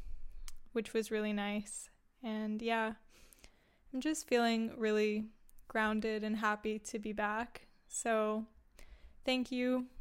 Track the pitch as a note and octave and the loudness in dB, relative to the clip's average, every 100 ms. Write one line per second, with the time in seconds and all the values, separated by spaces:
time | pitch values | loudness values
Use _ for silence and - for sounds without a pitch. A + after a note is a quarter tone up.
0 | - - - - - - - A#3 G#3 A3+ | 2 -4 -4 -4 -6 -6 -4 -2 0 0
1 | G#3+ G#3+ G#3+ G#3 G3+ G#3 G#3 - - - | 0 0 0 0 0 -2 -4 -8 -12 -20
2 | _ _ A3+ G#3+ G#3+ G#3+ A3+ A3+ A3 G#3+ | _ _ -4 -2 -2 0 2 2 2 -2
3 | - - - - - - _ _ - C4 | -12 -20 -20 -20 -20 -20 _ _ -8 -2
4 | D4+ D#4 - A#3+ A#3 A3+ A3+ B3+ A3 G#3+ | 0 0 2 4 4 4 0 0 2 4
5 | G#3+ G#3+ G#3+ - - - - A3+ G#3+ A3 | 4 2 -4 -10 -20 -18 -4 0 2 2
6 | A3 G#3+ G#3+ A3 G#3+ G#3 A3 G#3+ - A3 | 0 0 0 0 2 0 -2 -4 -6 -6
7 | G#3+ G#3+ G#3 G#3+ A#3+ - - - - - | -4 -2 0 0 -4 -10 -20 -20 -10 -2
8 | A#3 A3 G#3+ G#3+ A3+ - - - - - | 2 4 4 0 -4 -10 -20 -18 -18 -18
9 | - - - B3+ B3 B3 B3+ B3+ B3+ - | -18 -6 0 2 2 2 2 2 0 -8